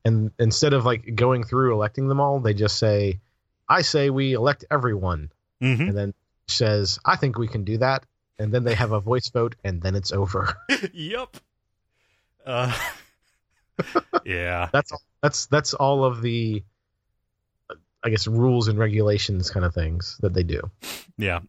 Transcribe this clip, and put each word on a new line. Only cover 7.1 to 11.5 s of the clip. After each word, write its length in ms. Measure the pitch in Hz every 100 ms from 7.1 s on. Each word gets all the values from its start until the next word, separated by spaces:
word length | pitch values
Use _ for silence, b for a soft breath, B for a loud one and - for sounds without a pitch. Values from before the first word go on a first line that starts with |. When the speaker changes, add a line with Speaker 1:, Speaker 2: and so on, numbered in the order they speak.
| 180
Speaker 1:
think 220 | 143 113
we 100 | 113
can 160 | 110
do 140 | 98 110
that." 260 | 127 135 - _ _ -
And 160 | 107
then 100 | 120
they 120 | 120 113
have 160 | 117
a 80 | 107
voice 300 | 101 123 -
vote, 260 | 123 117 -
and 180 | 101 87
then 140 | 92 98
it's 160 | 95
over. 420 | 98 92 95 95 - -
<laughs> 240 | - 196
Speaker 2:
Yep. 440 | 175 156 226 254 - -